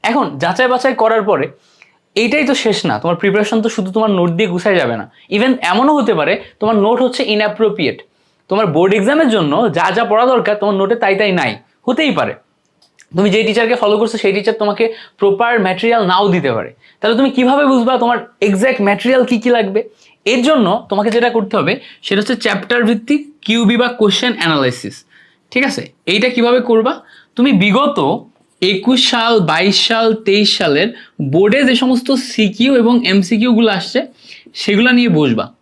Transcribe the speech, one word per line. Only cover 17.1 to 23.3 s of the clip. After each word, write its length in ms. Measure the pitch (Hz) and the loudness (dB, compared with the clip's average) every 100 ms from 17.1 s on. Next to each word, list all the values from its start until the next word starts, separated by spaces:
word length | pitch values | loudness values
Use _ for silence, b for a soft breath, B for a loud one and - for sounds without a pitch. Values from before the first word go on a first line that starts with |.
| 233 | 2
তুমি 120 | 269 262 | 0 2
কিভাবে 280 | 254 277 285 | 2 2 2
বুঝবা 200 | 262 233 262 | 2 2 0
তোমার 160 | 240 233 - _ 208 | 0 -2 -6 _ -2
এক্স্যাক্ট 320 | 190 254 254 202 | 2 0 0 0
ম্যাটেরিয়াল 340 | 202 240 262 247 | 0 0 0 2
কি 60 | 240 | 0
কি 80 | 240 240 | 0 0
লাগবে? 240 | 202 202 - b b b 202 | 0 -4 -6 b b b -2
এর 80 | 247 247 | 0 2
জন্য 180 | 302 190 214 - | 2 2 -2 -2
তোমাকে 200 | 202 214 226 | -2 0 0
যেটা 140 | 240 226 | 0 0
করতে 180 | 196 214 | -2 -2
হবে 140 | 147 254 B B - | -2 -4 B B -4
সেটা 120 | 202 | -2
হচ্ছে 160 | 208 247 | 0 -2
চ্যাপ্টার 360 | 220 196 - 240 220 | -2 -4 -2 0 0
ভিত্তিক 320 | 233 - 294 294 | -2 -2 -4 -4